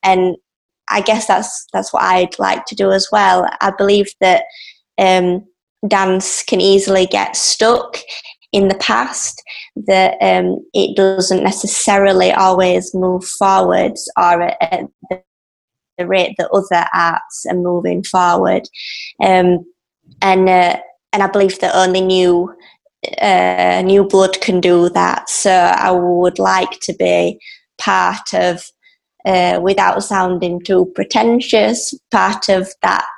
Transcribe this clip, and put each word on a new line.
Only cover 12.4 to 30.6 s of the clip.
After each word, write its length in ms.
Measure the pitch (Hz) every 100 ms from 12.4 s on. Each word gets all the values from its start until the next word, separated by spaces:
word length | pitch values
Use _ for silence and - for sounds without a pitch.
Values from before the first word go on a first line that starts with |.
| 190 185 185 180 185
move 300 | 190 185 185
forwards 880 | 185 - 196 190 180 180 185 - - -
or 240 | 175 175
at, 160 | 175 -
at 200 | 165 180 - _ -
the, 120 | 185 _ _ _ _ _ _ _ -
the 100 | 175
rate 280 | 190 180 -
that 120 | 170
other 340 | 196 190 175 -
arts 520 | - 170 - - - -
are 60 | 180
moving 480 | 175 175 180 175
forward. 640 | 196 190 180 175 185 185 - - - - - -
Um, 420 | 190 185 180 175 175 _ _ _ _ _
and, 280 | 196 190 190
uh, 300 | 185 175 - - _ _
and 100 | 202
I 40 | 190
believe 320 | 202 196 190
that 160 | 185 185
only 260 | 185 185
new, 520 | 185 185 180 175 180 - - _ _ _ - -
uh, 600 | 208 185 185 180 180 180 185
new 180 | 196 196
blood 360 | 190 190 190
can 180 | - 180
do 280 | 180 175 175
that. 400 | 175 180 - -
So 220 | - 202
I 400 | 185 175 180 196
would 480 | 180 175 175 180 180
like 400 | 190 190 180 -
to 120 | -
be 460 | 170 90 87 - - - - _ -
part 560 | - 190 180 208 -
of, 320 | 185 180 170 - _ _ _ _ _ -
uh, 340 | 185 180 180
without 420 | 180 196 185 185
sounding 580 | 202 196 185 180 175 175